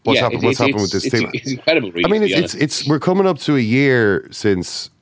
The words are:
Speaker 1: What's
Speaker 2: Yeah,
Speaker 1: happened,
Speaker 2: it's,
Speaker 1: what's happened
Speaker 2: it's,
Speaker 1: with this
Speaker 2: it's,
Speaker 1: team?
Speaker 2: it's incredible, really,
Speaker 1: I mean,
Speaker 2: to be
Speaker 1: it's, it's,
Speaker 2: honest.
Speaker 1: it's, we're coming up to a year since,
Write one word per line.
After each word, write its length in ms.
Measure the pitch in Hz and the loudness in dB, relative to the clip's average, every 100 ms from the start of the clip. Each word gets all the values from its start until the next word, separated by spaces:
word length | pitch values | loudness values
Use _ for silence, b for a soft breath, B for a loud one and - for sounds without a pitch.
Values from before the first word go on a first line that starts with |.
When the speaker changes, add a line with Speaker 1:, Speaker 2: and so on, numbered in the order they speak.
Speaker 1:
What's 140 | - 117 | 0 2
Speaker 2:
Yeah, 60 | |
Speaker 1:
happened, 160 | 117 113 | 2 0
Speaker 2:
it's, 60 | 127 | -2
Speaker 1:
what's 140 | 131 | 0
happened 160 | 120 104 | 0 0
Speaker 2:
it's, 120 | 98 | -2
Speaker 1:
with 100 | 95 | -2
this 100 | 127 | -2
Speaker 2:
it's, 60 | 120 | -2
Speaker 1:
team? 80 | - | -2
Speaker 2:
it's 180 | 127 139 | -6 -8
incredible, 400 | 127 - 160 107 | -6 0 0 -2
really, 140 | 85 165 | -2 0
Speaker 1:
I 20 | |
mean, 120 | 214 | 2
Speaker 2:
to 60 | 208 | 2
be 60 | |
Speaker 1:
it's, 80 | - | 0
it's, 120 | 175 - | -2 -2
Speaker 2:
honest. 240 | 147 - | -2 -2
Speaker 1:
it's, 80 | 139 | -2
we're 100 | 147 | 0
coming 280 | 175 185 190 | 2 2 2
up 100 | 160 | 0
to 160 | - 143 | 0 0
a 40 | |
year 680 | 110 127 139 127 110 92 - | 2 2 4 4 4 2 -2
since, 580 | - 107 95 85 - - _ | -4 0 0 -2 -8 -12 _